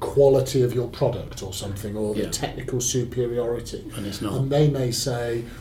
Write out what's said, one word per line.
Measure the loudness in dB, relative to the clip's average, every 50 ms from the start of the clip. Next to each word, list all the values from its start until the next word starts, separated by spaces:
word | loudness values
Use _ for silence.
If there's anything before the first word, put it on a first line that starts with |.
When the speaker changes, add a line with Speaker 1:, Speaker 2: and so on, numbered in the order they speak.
Speaker 1:
quality | -2 2 6 8 8 8 8 6 4 2 2 4 4
of | 4 2
your | 0 -2 -2
product | -2 0 0 0 0 -2 -6 -10 -10 -10 -10
or | -8 -8
something, | -8 -8 -8 -8 -6 -6 -6 -4 -2
or | -2 -2 -2
the | -2 -2
Speaker 2:
Yeah. | -2
Speaker 1:
technical | -4 -4 -4 -4 -6 -6 -6 -4 -2 -2
superiority. | 0 0 0 0 -2 -2 0 -2 0 0 0 0 0 0 -2 -4 -4 -8 -10 -10 -10 -10 -8
Speaker 2:
And | -8 -6
it's | -6 -6 -4 -4
not. | -2 0
Speaker 1:
And | 0 0 2
they | 4 4 4 4
may | 4 2 0 -2
say, | -2 -2 -2 -2 -2 -2 -2 -2 -2 -4 -4 -6 -12 -10